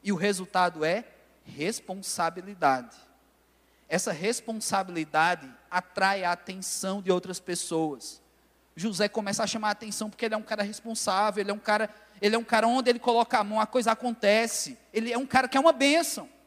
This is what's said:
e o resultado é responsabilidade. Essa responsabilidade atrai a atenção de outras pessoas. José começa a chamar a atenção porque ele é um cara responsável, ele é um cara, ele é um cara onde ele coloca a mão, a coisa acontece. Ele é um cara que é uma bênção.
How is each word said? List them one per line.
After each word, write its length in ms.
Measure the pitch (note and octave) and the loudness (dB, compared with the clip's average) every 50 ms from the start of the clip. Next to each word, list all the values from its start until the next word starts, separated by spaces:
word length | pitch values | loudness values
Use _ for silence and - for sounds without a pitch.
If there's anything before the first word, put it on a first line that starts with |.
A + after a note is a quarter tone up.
| _ | _
e 80 | G3 | -2
o 40 | G#3 | -2
resultado 680 | E3 F3 G#3 G3+ F#3 F#3 F3 - F#3 F3+ F3 E3 D#3 D3+ | 0 0 0 0 -2 -6 -2 0 2 2 2 0 0 0
é 180 | D#3 F3 G#3+ A#3+ - - - _ _ _ _ _ | 0 0 -2 -4 -10 -20 -20 _ _ _ _ _
responsabilidade. 1500 | - - C3+ D3 F#3 A#3 - - - F#3 G3 F#3+ - - - F3 E3 E3+ F3+ F3+ G3 G3+ F3+ D#3 C#3+ C3 C3 B2 A2+ - - - _ _ _ _ _ _ _ _ _ _ _ _ _ _ _ _ _ | -20 -10 -6 -4 -4 -4 -6 -8 -10 -12 -10 -8 -8 -4 -2 -2 -2 -2 -6 -14 -14 -8 2 4 4 4 2 -2 -10 -18 -20 -20 _ _ _ _ _ _ _ _ _ _ _ _ _ _ _ _ _
Essa 240 | - F#3 - A#3 | -2 -2 0 -2
responsabilidade 1400 | F#3+ D3 F3 G#3 A#3+ - - - A3 A3 - - - G3 F#3+ F#3+ F3 E3+ D#3+ D#3 - D#3 D#3+ F3 F3 E3+ C#3 C3 B2 - _ _ | -4 -4 -2 -2 -2 -4 -4 -8 -8 -6 -4 -2 -2 -2 -2 -2 -4 -6 -6 -2 2 2 4 4 2 -2 -6 -18 -20 -20 _ _
atrai 540 | - F3+ F3+ _ - - F#3+ F#3+ G3 G3+ F#3 | -4 -4 -4 _ -4 0 2 2 2 0 0
a 80 | F3 | -2
atenção 720 | F3 F3 - - F#3+ F#3+ F#3 - - - - F#3+ F#3+ G#3 | -2 -2 -6 -14 -12 -10 -8 -8 -6 -4 -4 -4 -4 -4
de 100 | F#3+ F#3 | 0 0
outras 280 | F#3 F3+ F3+ F#3 F3+ - | 0 0 0 -4 -10 -10
pessoas. 800 | - - F3 E3+ - - E3+ D#3+ D#3+ D#3 C#3+ A#2+ - - - - _ _ _ _ _ _ _ _ _ _ _ | -6 -6 -6 -6 -4 -4 -2 -2 -2 -2 -4 -8 -12 -16 -16 -18 _ _ _ _ _ _ _ _ _ _ _
José 340 | - E3+ A3+ G3+ E3 G#3 G3+ | -6 -6 -4 0 0 0 0
começa 340 | - A3+ G#3 G3+ G3+ - A3+ | 0 -4 -4 -4 -2 -2 -2
a 40 | G3+ | -2
chamar 220 | - A3+ G#3+ G#3+ | -4 -2 -2 -2
a 20 | |
atenção 400 | G#3 - A#3 G#3+ G3+ - A3 G#3+ | -4 -4 -6 -10 -8 -8 -8 -8
porque 140 | - - A#3 | -6 -4 -4
ele 100 | A3+ A3 | -2 -2
é 20 | G#3+ | -4
um 60 | G#3+ | -4
cara 180 | - A3 G#3 | -6 -4 -4
responsável, 800 | G3+ G3+ G#3+ - _ A#3 A3+ A3 - G#3+ F#3+ F#3+ G#3 G#3+ G3 G#3 | -4 -4 -6 -10 _ -8 -8 -4 -2 0 2 4 2 2 2 0
ele 100 | G3+ G3+ | -2 -2
é 20 | G3+ | -4
um 60 | G#3 | -4
cara, 300 | - - G#3 G#3 A3 G#3 - - - _ _ - | 0 0 2 2 0 -2 -6 -14 -20 _ _ 0
ele 140 | G3+ G#3 A3 | 0 2 2
é 40 | A#3 | 2
um 40 | A#3 | 0
cara 220 | - A#3+ A3 A3 | 2 2 4 4
onde 240 | A#3 A#3+ C4 B3+ B3 | 4 4 4 4 2
ele 100 | B3 A#3+ | 2 2
coloca 380 | - A#3+ A#3 A#3 A#3 - - A#3 | 2 2 4 4 2 2 2 0
a 60 | G#3 | 0
mão, 160 | G3+ G#3+ A3 | 0 0 0
a 60 | G#3+ | -2
coisa 260 | G#3+ - C4 A#3 A3+ | 0 0 0 2 2
acontece. 840 | A3 A3 B3 B3 A#3 - - G3+ G#3 A3 A#3 A3+ A3+ - - C#3+ C3 - _ _ - | 0 0 -2 -6 -4 2 4 4 4 4 4 0 -2 -4 -6 -6 -10 -14 _ _ -4
Ele 180 | G#3+ A3+ A#3 | -4 -2 -2
é 60 | A#3 A#3+ | -2 -4
um 80 | C#4 | -4
cara 240 | C4 - C4 C4 B3+ | 2 2 2 2 4
que 80 | - C4+ | 2 4
é 20 | |
uma 140 | C#4 E4 D#4 | 6 6 6
bênção. 560 | B3 C#4 C#4 D4 E4 E4 - - - D#3+ - - _ _ | 6 4 4 4 4 2 0 -4 -8 -10 -14 -18 _ _